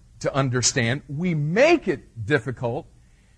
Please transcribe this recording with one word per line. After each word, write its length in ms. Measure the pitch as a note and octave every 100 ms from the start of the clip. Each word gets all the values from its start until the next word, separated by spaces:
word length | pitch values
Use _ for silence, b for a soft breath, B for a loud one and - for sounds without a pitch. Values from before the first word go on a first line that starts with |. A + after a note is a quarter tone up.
| - -
to 140 | D3+
understand. 640 | C#3 C3+ B2 A#2 C3+ A#2 C#3 -
We 260 | C#3+ F3+
make 540 | D#3+ D3 F#3 D4+ E4+ G3
it 380 | C#3+ - - G2+
difficult 600 | D3 C#3 A#2 B2 C3+ - - _ _ _